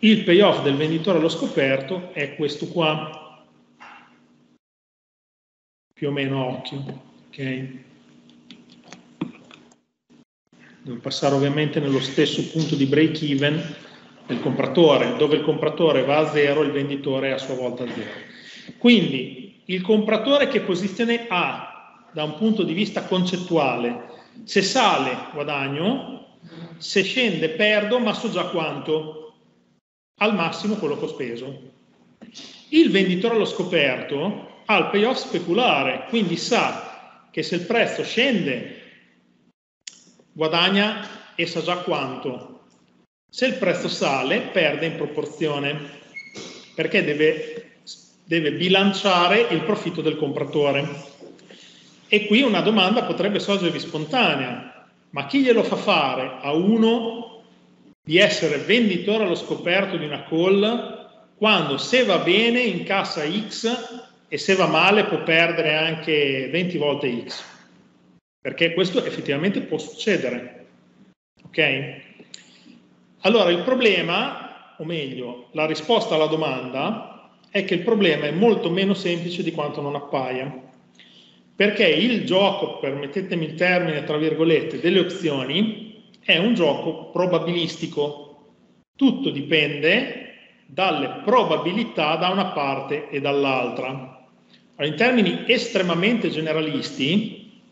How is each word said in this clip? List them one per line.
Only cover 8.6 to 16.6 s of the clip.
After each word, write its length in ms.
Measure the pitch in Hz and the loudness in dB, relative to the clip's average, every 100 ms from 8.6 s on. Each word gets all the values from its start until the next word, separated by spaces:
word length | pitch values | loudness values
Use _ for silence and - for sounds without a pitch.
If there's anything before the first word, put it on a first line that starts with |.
| - - - - - _ - - - - - _ _ _ _ - - _ _ _ - - | -20 -20 -20 -20 -20 _ -12 -12 -20 -20 -20 _ _ _ _ -20 -20 _ _ _ -20 -20
Devo 180 | - 117 | -14 -10
passare 340 | - - 143 | -8 -2 2
ovviamente 460 | 139 139 143 151 - | 2 2 2 0 0
nello 180 | 139 135 | 0 0
stesso 500 | 127 - 143 - - | 0 2 2 2 -4
punto 260 | 160 147 147 | -2 -2 2
di 100 | 135 | 2
break-even 880 | 147 160 - 151 139 147 151 - - - - - - - | 4 4 2 -2 0 2 0 -4 -12 -18 -20 -20 -20 -8
del 100 | 120 | -4
compratore, 760 | 147 123 131 - 165 135 120 - | -2 -2 0 6 6 6 4 2
dove 180 | 147 | 2
il 80 | 147 | 2
compratore 640 | 151 147 147 151 170 135 | 2 0 0 2 4 4
va 140 | 127 147 | 4 2
a 100 | 151 | 2
zero, 340 | 151 143 143 | 2 2 4